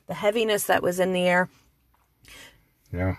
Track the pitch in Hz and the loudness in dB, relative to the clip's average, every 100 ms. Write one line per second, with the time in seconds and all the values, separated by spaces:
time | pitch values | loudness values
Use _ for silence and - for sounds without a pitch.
0 | - 156 208 220 220 202 - 185 - 180 | -14 -4 -2 0 0 0 0 0 0 0
1 | 185 180 180 180 180 _ _ _ _ _ | 0 2 2 2 0 _ _ _ _ _
2 | _ _ - - - - _ _ _ 87 | _ _ -20 -20 -20 -20 _ _ _ -4
3 | 92 | -2